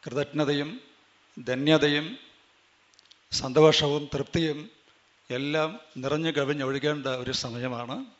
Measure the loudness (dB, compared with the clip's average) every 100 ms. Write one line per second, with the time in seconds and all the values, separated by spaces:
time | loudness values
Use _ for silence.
0 | -6 -4 -4 -2 0 0 -2 -8 -18 _
1 | _ _ _ -12 -4 -2 4 6 6 2
2 | -2 -12 -18 -20 _ _ _ _ _ _
3 | _ -20 _ -6 0 8 8 8 2 -2
4 | -4 -6 -2 -2 -2 -2 -8 _ _ _
5 | _ _ _ -4 0 0 0 -4 -16 -8
6 | -2 0 0 0 0 0 -2 0 -2 -2
7 | -2 -4 -4 -6 -6 -6 -6 -6 -8 -8
8 | -10 -18